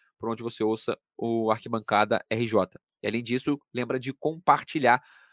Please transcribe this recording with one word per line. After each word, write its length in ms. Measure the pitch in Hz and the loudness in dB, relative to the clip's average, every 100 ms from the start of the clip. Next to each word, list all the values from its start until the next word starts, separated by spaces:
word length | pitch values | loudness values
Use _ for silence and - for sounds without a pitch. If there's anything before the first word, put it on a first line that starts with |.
| _ _ | _ _
por 100 | 113 | -8
onde 140 | 110 | -6
você 180 | 117 - | -6 -2
ouça 380 | 110 113 - - _ - | 0 0 -2 -6 _ -8
o 320 | 117 113 110 | -2 0 2
Arquibancada 720 | 110 - 117 - 104 104 - - | 0 -2 -6 2 2 4 0 -2
R 160 | 110 117 | -4 2
J. 320 | 107 92 - _ _ | 2 2 -4 _ _
E 60 | 107 | -4
além 160 | 113 | -4
disso, 340 | 117 123 - 143 _ | -2 -2 0 -4 _
lembra 240 | 123 120 131 | -6 -4 -4
de 140 | 127 | -6
compartilhar 880 | - 156 165 160 147 - 160 120 123 - - _ | -6 -6 0 2 2 0 0 4 2 0 -20 _